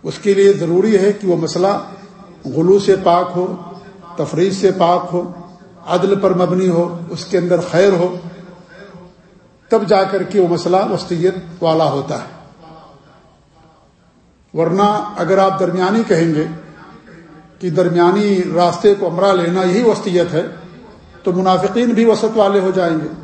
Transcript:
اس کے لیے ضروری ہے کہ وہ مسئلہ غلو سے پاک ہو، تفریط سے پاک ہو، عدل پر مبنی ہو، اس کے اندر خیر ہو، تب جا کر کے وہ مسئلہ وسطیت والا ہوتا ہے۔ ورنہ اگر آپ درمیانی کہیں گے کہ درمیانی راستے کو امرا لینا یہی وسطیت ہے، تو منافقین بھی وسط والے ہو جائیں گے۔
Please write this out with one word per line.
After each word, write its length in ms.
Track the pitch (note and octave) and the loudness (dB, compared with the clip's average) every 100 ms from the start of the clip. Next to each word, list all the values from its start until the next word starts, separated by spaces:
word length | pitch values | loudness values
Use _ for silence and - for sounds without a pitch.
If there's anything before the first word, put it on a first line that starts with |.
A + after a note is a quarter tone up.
اس 160 | D#3+ - | -10 -6
کے 160 | G#3 | 0
لیے 180 | G3 G3 | 4 4
ضروری 460 | E3 E3 F3 G#3 G3+ | 4 0 0 2 2
ہے 140 | G3 | 2
کہ 160 | G3+ F#3+ | -2 -2
وہ 80 | E3+ | -2
مسئلہ 300 | D#3 F3 F#3+ G3+ - - - - - - | -2 -2 0 -2 -6 -18 -20 -20 -20 -16
غلو 340 | C#3 C3 E3+ G3+ | -8 -2 4 4
سے 180 | G3 F#3+ | 4 2
پاک 300 | F3 F3 F3+ F3 | 4 2 0 -4
ہو، 200 | F3+ F3+ - - - - - - | -4 -6 -14 -20 -20 -20 -20 -8
تفریط 380 | - D#3+ F#3+ | -6 0 -2
سے 160 | F#3 G3 F3+ | 2 0 2
پاک 300 | E3+ F3 - | 2 2 0
ہو، 200 | F3 F3 - - - - - - | -6 -6 -12 -20 -20 -20 -20 -4
عدل 280 | F3 F#3+ | -2 0
پر 200 | G3 G3 | 0 0
مبنی 340 | F3 F3+ F3+ F#3 | 0 0 0 0
ہو، 300 | E3+ F3 E3+ - | 0 -2 -6 -12
اس 160 | E3+ | -12
کے 140 | - F#3 | -4 -2
اندر 220 | F3 F3 - | 0 0 0
خیر 220 | D#3+ G3 | 2 2
ہو، 240 | F3+ F3+ F3+ - - - - - - G3+ F3 - _ _ _ _ _ _ | 2 -2 -4 -14 -18 -20 -20 -20 -20 -20 -20 -20 _ _ _ _ _ _
تب 200 | A3+ G3+ | -2 2
جا 140 | G3+ | 2
کر 200 | F#3+ G3 | 2 -2
کے 180 | F3 G3+ | -2 0
وہ 80 | F3 | 0
مسئلہ 280 | E3+ E3+ F#3 A3 | 0 0 0 0
وسطیت 440 | F#3 - F3 F3+ F#3 - - | -4 -4 -2 -2 -4 -12 -4
والا 240 | E3 D#3+ | 0 2
ہوتا 300 | D#3 C#3 C3 B2 | 0 -2 -6 -10
ہے۔ 200 | - - - - - - - - _ _ _ _ _ _ _ _ _ _ _ _ _ _ _ - | -10 -20 -20 -20 -20 -20 -20 -20 _ _ _ _ _ _ _ _ _ _ _ _ _ _ _ -4
ورنہ 560 | E3 F#3 G#3 G#3+ - - | -2 2 0 0 -6 -6
اگر 220 | E3+ F#3+ | 0 2
آپ 220 | F#3+ F#3+ | 2 0
درمیانی 420 | F3+ F3 F#3 G#3+ A3+ | -2 -2 0 0 0
کہیں 260 | E3+ E3 | 2 2
گے 100 | D3+ E3 E3 - - - - - - - - - - | 0 -2 -8 -18 -20 -20 -20 -20 -20 -20 -20 -20 -10
کہ 120 | F3+ | -4
درمیانی 680 | D#3+ F3 E3+ F3 G3 G3+ F#3+ F3 | 0 0 4 2 2 2 0 0
راستے 400 | E3 F3 F3 G#3+ | 0 0 2 2
کو 120 | G3+ F#3 | 2 0
امرا 260 | E3+ G3 | 0 2
لینا 300 | F#3 E3+ F#3 | 2 0 0
یہی 200 | F3+ F#3 | 0 2
وسطیت 500 | A#3+ G3+ G#3 F3 E3 | 2 0 0 0 0
ہے، 140 | D3+ A#3+ - - - - - - - | -2 -4 -10 -20 -20 -20 -20 -20 -8
تو 100 | - | -4
منافقین 560 | F3+ F#3 F#3 F#3+ A#3 A#3+ | 0 2 2 0 0 0
بھی 160 | A3+ | 2
وسط 320 | A3+ A3 A3+ A3 | 2 2 0 2
والے 240 | G3 G3+ | 2 2
ہو 100 | F#3 | 0
جائیں 220 | F3+ E3+ D#3+ | 0 0 -2
گے۔ 60 | D#3 - | -6 -12